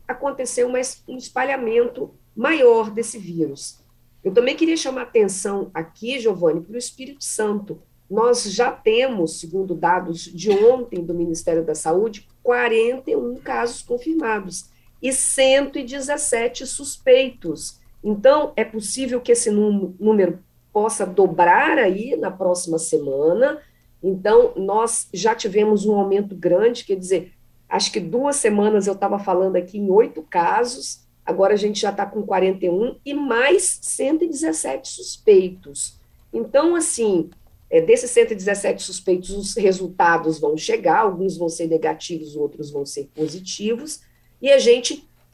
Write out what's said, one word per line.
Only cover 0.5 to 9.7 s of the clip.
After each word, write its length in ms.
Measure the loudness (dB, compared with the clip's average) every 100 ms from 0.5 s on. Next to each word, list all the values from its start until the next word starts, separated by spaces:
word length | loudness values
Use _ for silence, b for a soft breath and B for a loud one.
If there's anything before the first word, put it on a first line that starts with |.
| -2 -2
uma 140 | -2
es-, 220 | -6 -10 -16
um 80 | -16
espalhamento 960 | -10 -4 -2 -2 0 0 0 -2 -12 -12 _ -4
maior 540 | 0 6 6 6 2
desse 280 | -4 -8 -10
vírus. 600 | -10 -4 -4 -4 -14 -18 _ _ _ _
Eu 120 | 0
também 220 | 2 2 0
queria 200 | 0 0
chamar 280 | -4 -6
atenção 680 | -2 2 2 0 -6 -6 -6
aqui, 460 | -8 -10 -10 -8 -2
Giovanni, 400 | -2 2 0 0
pro 180 | -4 -10
Espírito 460 | -12 -14 -18 -14
Santo. 560 | -10 -4 -4 -4 -8 -14 _ _ _
Nós 340 | 0 2 0
já 260 | -2 -2 -2
temos, 720 | 0 0 2 0 0 -2 -4
segundo 340 | -8 -6 -4